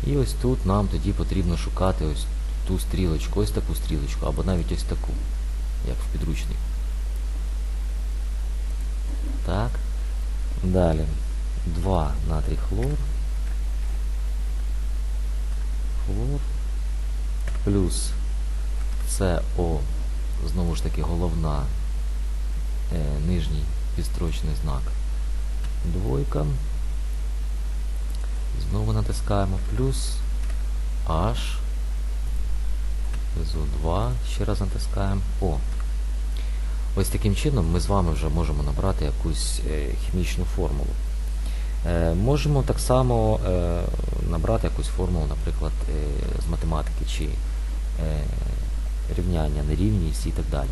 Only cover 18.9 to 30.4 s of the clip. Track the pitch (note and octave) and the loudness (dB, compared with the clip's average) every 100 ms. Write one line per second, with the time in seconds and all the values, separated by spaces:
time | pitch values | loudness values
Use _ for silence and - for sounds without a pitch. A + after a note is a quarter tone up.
18.9 | - - - G2 E2 - - F2 D#2 C#2 | 0 0 0 2 2 0 0 2 0 0
19.9 | - - - - - - F2+ E2+ D#2 D#2 | -2 -2 -2 -2 -2 0 0 0 0 0
20.9 | D#2 D#2 E2+ F2 E2 D#2 D2 C2+ - - | 0 0 0 0 0 0 0 0 0 -2
21.9 | - - - - - - - - - - | -2 -2 -2 -2 -2 -2 -2 -2 -2 -2
22.9 | E2+ D2 D2 D#2 F2+ D#2 D#2 D2 - - | 0 0 0 2 2 2 0 0 0 -2
23.9 | - D#2 - F2 D2 D#2 D2 D2 C2+ - | -2 -2 0 0 0 0 0 0 0 0
24.9 | - - - - - - - - - F2 | -2 -2 -2 0 0 0 -2 -2 -2 0
25.9 | E2+ G#2+ C3+ D3 D3 D3+ C3+ - - - | 0 0 0 0 0 0 0 -2 -2 0
26.9 | - - - - - - - - - - | -2 -2 -2 -2 -2 -2 -2 -2 -2 -2
27.9 | - - - - - - - - G2 G#2+ | -2 -2 -2 -2 -2 -2 -2 0 0 2
28.9 | A2 G#2 G2 - G2+ G2 F#2+ - G#2 C3 | 2 2 0 2 2 2 0 0 2 2
29.9 | C3 - - - - | 2 0 0 0 0